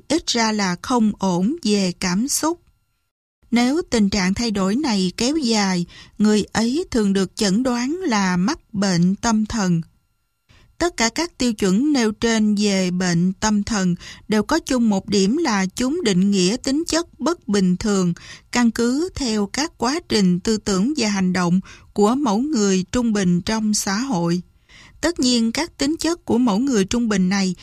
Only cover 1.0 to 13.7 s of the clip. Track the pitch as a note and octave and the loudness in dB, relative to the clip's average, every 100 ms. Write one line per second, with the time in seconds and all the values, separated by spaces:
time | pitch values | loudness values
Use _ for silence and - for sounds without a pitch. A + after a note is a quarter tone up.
1 | G#3+ - F#3+ F3 G3 E4+ G#3+ G3+ F#3 F3 | 2 0 0 2 0 0 0 2 0 -2
2 | F#3 F#3 C4+ - D#4 E4+ _ _ _ _ | -4 -2 -2 -2 -2 -4 _ _ _ _
3 | _ _ _ _ _ A#3 B3 D#4 F4+ A#3 | _ _ _ _ _ 0 2 0 0 0
4 | G3 G#3+ F#3 G3+ A#3 G3+ F#3+ A#3 D4+ G3+ | 2 2 0 0 -2 -2 -2 0 0 0
5 | F#3 - A#3+ D#4+ A#3+ A3 F#3+ F3+ F3 - | -2 -2 -2 0 0 0 0 0 -4 -10
6 | - - G#3+ G#3+ - - A3+ C#4+ F#4+ A#3+ | -20 0 2 2 0 -2 -2 -2 -2 0
7 | G3+ G3 F#3 - G#3 G3 C4 A#3+ B3+ F4 | 2 0 -2 -2 0 0 0 -2 -4 -4
8 | F4+ G#3+ F#3+ F3+ G3 E4+ _ G3+ G3 F3 | -2 0 0 0 -2 -4 _ -4 0 2
9 | F3+ G3+ A#3 A3 G#3+ A#3 F#3 E3+ - _ | 2 2 0 0 0 -2 0 -2 -4 _
10 | _ _ _ _ _ - _ _ F4 - | _ _ _ _ _ -20 _ _ -4 0
11 | A#3 C#4+ E4+ - B3 G#3+ G3 F#3+ D4+ C#4 | -2 -2 -6 -2 -2 0 0 2 2 2
12 | A3 G#3+ A#3 A3 G#3+ G3+ G#3 F#3+ F#3 F3+ | 0 0 0 2 2 2 2 0 0 -2
13 | F#3 E3+ F#3 F#3 G#3+ G#3 G#3 | 0 0 0 0 0 0 -2